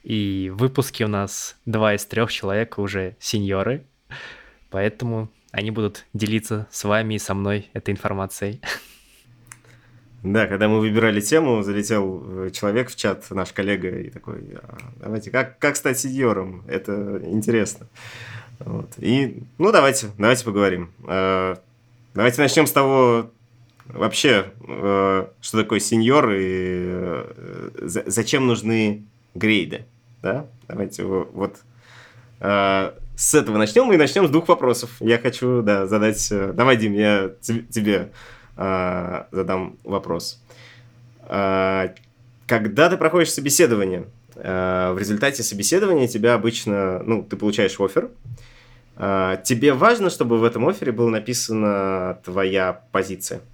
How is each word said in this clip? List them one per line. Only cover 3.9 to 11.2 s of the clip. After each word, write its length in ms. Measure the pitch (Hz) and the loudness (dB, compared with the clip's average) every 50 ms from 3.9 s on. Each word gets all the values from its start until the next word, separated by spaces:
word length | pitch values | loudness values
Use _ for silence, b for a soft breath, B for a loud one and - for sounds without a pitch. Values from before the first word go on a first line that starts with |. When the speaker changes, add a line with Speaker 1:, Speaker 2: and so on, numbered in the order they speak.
| _ _ _ _ B B B B B B B B B B B _ | _ _ _ _ B B B B B B B B B B B _
Speaker 1:
поэтому 580 | - 95 98 110 117 - 123 117 113 110 110 110 _ _ _ _ | -4 -2 -2 -2 -2 -4 -6 -4 -4 -4 -6 -8 _ _ _ _
они 200 | - 101 104 110 | -8 -6 -4 -4
будут 360 | 110 113 107 101 104 - - _ - | -2 -2 -2 -4 -4 -8 -20 _ -4
делиться 520 | 104 107 107 110 110 107 - 113 104 104 - | -4 -2 0 0 -2 -2 -2 -6 -6 -6 -10
с 140 | - - - | -12 -6 0
вами 300 | 101 104 110 110 110 107 | 0 2 2 2 0 -4
и 40 | 101 | -4
со 160 | - - 95 | -4 -4 -4
мной 340 | 98 98 101 101 104 101 _ _ | -2 0 -2 -2 -2 -4 _ _
этой 160 | 113 - - | -8 -4 -4
информацией. 720 | 101 - - 104 101 98 98 98 - - 101 101 110 131 B B B B B B B B B B B B B _ _ _ _ - - b b b b b b b b b b b - - | -4 -4 -4 -4 -4 -4 -6 -6 -6 -8 -8 -8 -8 -8 B B B B B B B B B B B B B _ _ _ _ -20 -20 b b b b b b b b b b b -20 -8
Speaker 2:
Да, 240 | - 95 104 110 107 | -4 0 2 2 2
когда 220 | 95 98 95 107 107 | 2 2 2 2 4
мы 120 | 110 110 | 4 2
выбирали 400 | 110 110 104 113 110 113 104 104 | 2 2 2 4 4 4 2 0